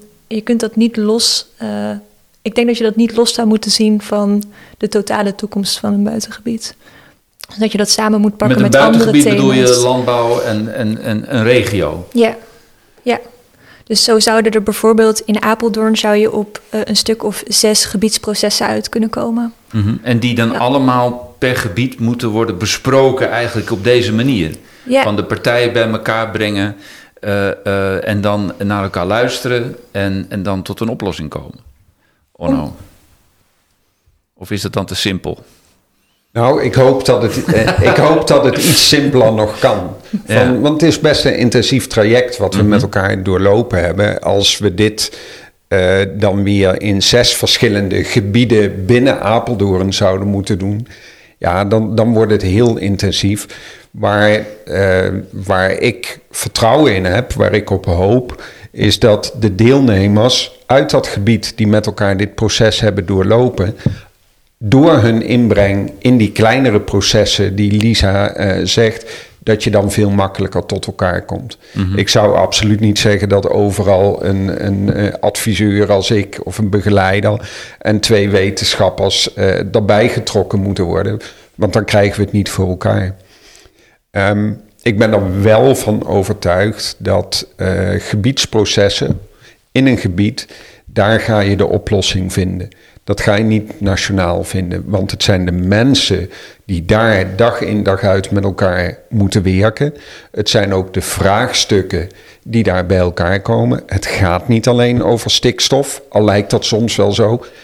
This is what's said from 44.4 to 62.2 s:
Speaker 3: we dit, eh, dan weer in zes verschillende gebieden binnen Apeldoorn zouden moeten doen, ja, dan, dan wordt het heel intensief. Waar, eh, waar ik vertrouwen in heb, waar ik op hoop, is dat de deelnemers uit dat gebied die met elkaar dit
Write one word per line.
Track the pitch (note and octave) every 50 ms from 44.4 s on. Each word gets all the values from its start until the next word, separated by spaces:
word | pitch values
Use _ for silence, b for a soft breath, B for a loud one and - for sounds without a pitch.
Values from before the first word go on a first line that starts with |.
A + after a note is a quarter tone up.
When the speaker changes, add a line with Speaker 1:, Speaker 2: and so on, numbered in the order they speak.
| G2 - - -
Speaker 3:
we | G#2 G2+ F2
dit, | F#2+ G#2+ G#2+ G#2+ - - - B B B B B B B B B _ _ -
eh, | G2 F#2+ F#2 F#2 F#2+ G2 G2+ G2 -
dan | G#2+ A2+ G2+ F#2+ G2+
weer | G2+ G2+ G2+ G2+ F#2+ F#2 F#2+ -
in | - G#2+ G2 G2
zes | - - - A#2+ A#2 - -
verschillende | - C3 A2+ - - B2+ A2+ G2+ G2+ G2+ F#2 F#2+ F#2+ E2
gebieden | - - B2 G#2 G2+ G2+ A#2 B2+ A2 A#2 G#2+ G#2 F#2+ F2+ F#2+ F#2+
binnen | F#2+ A#2+ B2 B2+ C3+ A2 -
Apeldoorn | - G2+ A2 A#2+ - B2+ B2 F#2+ G2+ G2+ F#2 F#2 F#2 G2
zouden | F#2+ - G#2 F#2 F#2+ F#2+ G2+ G2+
moeten | G2+ G2 F#2+ - G#2+ F2
doen, | G2 G2+ G#2 G#2+ A#2+ B B B B B B B B B B B
ja, | - F2 F2 F#2 G2+
dan, | G2 A2 A2 A2 G#2 A2
dan | A2+ G#2+ A#2
wordt | A#2 A2 A2+ G#2+
het | G#2+ G2+
heel | G2 F#2 F#2 A2 B2 A#2+ B2+
intensief. | - F2+ G2+ G2 F#2 G#2 F#2+ F2+ - - G2 G#2 G#2 - B B B B B B B B B
Waar, | B A2+ G#2+ G#2 G#2 G#2 G#2 G#2+ G#2+ G#2+ A2 - - - -
eh, | - D2+ F#2 G2 F#2+ F#2 F#2 F#2+ F#2+ F#2 G2 F#2+ -
waar | - G2+ F#2+ F#2 F#2+ F#2 F#2 F#2+
ik | F#2+ - - B2 - - - - - - _ _
vertrouwen | - - - G#2+ - - A#2 A2+ B2+ D3+ D#3 C3 G2+
in | F#2+ F#2
heb, | F2+ F#2 A#2 B2+ -
waar | - - G#2 F#2+ G#2
ik | G#2 G2+ -
op | G2+ F#2 -
hoop, | F#2+ F2 F2 F#2 G2 A#2+ B2+ B2 - - B B B B B B B
is | B - - G#2+ - -
dat | - A2+ G#2 G#3 - - - A#2+
de | A2 G#2 F#2
deelnemers | G2 A2 A#2+ C3+ C#3+ C3+ A#2+ G2+ F#2+ G2 G2+ G2+ G#2+ A2 B2+ - - - - - - _
uit | - B2+ C#3 C3+ -
dat | - C3 -
gebied | - - G#2 G2 A2 A#2 G2+ - - -
die | - G#2+
met | G#2 G#2+ G#2+ G#2
elkaar | G#2 F#2 - G#2 G2 G2
dit | F#2+